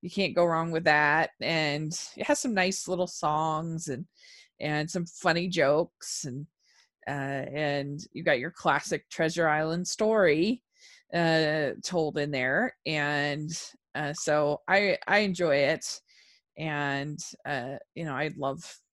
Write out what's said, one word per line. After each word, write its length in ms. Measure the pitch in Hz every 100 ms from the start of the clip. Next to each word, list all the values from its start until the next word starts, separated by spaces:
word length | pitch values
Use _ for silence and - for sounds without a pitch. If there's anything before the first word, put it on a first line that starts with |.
you 80 | 180
can't 260 | 196 185 170
go 80 | 175
wrong 260 | 165 170
with 120 | 160 165
that. 440 | 151 151 156 160 _
And 520 | - 165 156 147 156 160 - -
it 80 | -
has 140 | 294
some 140 | 262
nice 340 | 202 185 190 -
little 200 | 180 180
songs 800 | - 156 151 160 156 165 165 165
and, 180 | 131 175 _ - - - _
and 300 | 151 151 156
some 140 | 180 170
funny 420 | - 185 170 180
jokes, 760 | 170 139 147 170 _ - - 147
and, 200 | 127 147 _ _ _ _ _ -
uh, 40 |
and 880 | 143 135 139 131 147 151 143 143 147 -
you 120 | -
got 160 | 170 135
your 120 | 147
classic 580 | - 170 143 - 156 _
Treasure 380 | - 160 165 165
Island 400 | 151 156 170 180
story, 760 | - 220 220 180 151 196 247 _ _ - - _
uh, 560 | 170 165 160 156 156 143 - -
told 320 | 180 156 151
in 140 | 143
there. 440 | 143 127 147 247 - -
And, 640 | 156 147 147 147 143 151 165 - - _ -
uh, 160 | 147
so 480 | 151 - 151 147 147 -
I, 300 | 190 202 - -
I 120 | 202
enjoy 360 | 208 175 170 139
it. 460 | 139 214 - - _ _ _ _ _ -
And, 600 | 156 147 143 139 147 151 - - -
uh, 300 | 139 123 143 - -
you 80 |
know, 100 | 165
I 180 | 131 151 -
love 440 | 139 143 - - _